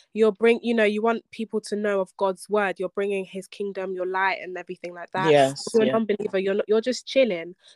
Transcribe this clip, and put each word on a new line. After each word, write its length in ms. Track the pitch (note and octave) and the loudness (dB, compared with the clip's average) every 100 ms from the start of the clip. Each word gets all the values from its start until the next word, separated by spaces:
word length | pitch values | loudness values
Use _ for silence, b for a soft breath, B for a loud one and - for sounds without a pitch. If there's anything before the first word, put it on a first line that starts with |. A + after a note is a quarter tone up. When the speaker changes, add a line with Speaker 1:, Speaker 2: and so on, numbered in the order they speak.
| B | B
Speaker 1:
you're 180 | G#3 A3 | 2 2
bring, 280 | G3 A3+ A#3+ | 4 4 4
you 120 | A#3 A#3 | 2 2
know, 80 | |
you 180 | G#3 G#3 | 2 2
want 280 | A3+ A#3 - | 0 -2 -4
people 280 | - A3 G#3+ | -10 -6 -6
to 140 | - G#3 | -4 -4
know 240 | G#3 G3 | 0 0
of 160 | F#3 - | -2 -2
God's 300 | G3 F#3 - | -2 -2 -2
word. 300 | G#3 G3 F3+ | -2 0 -2
You're 100 | F#3 | -6
bringing 360 | - G3+ G3 F3+ | -4 -2 -2 -6
his 220 | F#3+ F#3 | -12 -14
kingdom, 460 | - G3+ F#3+ F#3+ | -8 -8 -6 -8
your 120 | F3+ F3+ | -6 -4
light 340 | F#3+ F#3+ - | -2 -2 -2
and 120 | F3+ F3+ | -8 -12
everything 360 | - F3+ F3 | -12 -12 -12
like 180 | F3 E3+ | -14 -10
that. 180 | F#3 E3 | -2 4
Speaker 2:
Yes, 340 | C#3+ C3+ C#3 - | 6 4 0 -2
Speaker 1:
If 60 | |
you're 100 | A3+ A3 | 2 2
Speaker 2:
yeah. 40 | |
Speaker 1:
a 40 | |
non-believer, 440 | A3+ G#3 G3+ G#3 F#3+ | 2 0 -2 -2 -2
you're 160 | F#3+ | -2
not, 160 | G3+ - | -2 2
you're 120 | G#3+ | 0
just 260 | A#3+ A#3 - | 0 -4 -2
chilling. 480 | C4+ B3 F3 E3 F#3 | 2 2 0 -8 -16
Speaker 2:
Yeah. 0 | b | b